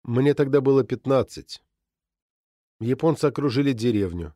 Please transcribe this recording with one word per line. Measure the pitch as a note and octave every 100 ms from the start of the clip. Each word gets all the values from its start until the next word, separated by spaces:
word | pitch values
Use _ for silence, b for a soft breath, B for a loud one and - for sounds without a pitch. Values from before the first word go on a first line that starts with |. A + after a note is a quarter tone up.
Мне | - A#2+ C#3
тогда | C#3+ C#3 C#3+
было | C3+ C3+
пятнадцать. | B2 A#2+ C3 C3+ A2 - - - _ _ _ _ _ _ _ _ _ _ _ _
Японцы | A2+ C3 E3 D3 D3+
окружили | A#2+ C#3 A#2+ C#3
деревню. | A#2 A#2+ G#2+ F#2+ F2 D#2+